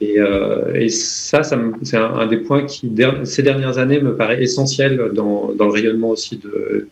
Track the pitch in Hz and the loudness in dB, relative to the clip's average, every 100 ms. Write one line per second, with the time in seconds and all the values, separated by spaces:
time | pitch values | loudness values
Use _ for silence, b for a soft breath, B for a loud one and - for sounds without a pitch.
0 | 107 104 101 98 107 110 - - 117 - | 0 2 2 2 0 -2 0 0 0 -2
1 | - - - 147 - 127 113 110 - 113 | -4 -8 0 0 0 -2 -2 -4 -2 0
2 | 110 120 110 113 - 143 139 - 123 110 | 0 0 0 0 0 0 0 -6 -4 2
3 | 131 139 123 - 139 135 131 127 131 143 | 2 2 -2 0 2 2 0 0 2 2
4 | 135 113 110 127 123 135 135 - 139 127 | 2 2 0 2 0 0 0 2 2 2
5 | 110 104 104 104 107 - 104 104 110 113 | 0 0 0 0 -2 0 2 2 2 2
6 | 113 110 - 110 104 104 101 104 104 | 0 -2 -4 -10 -8 -6 -2 -4 -4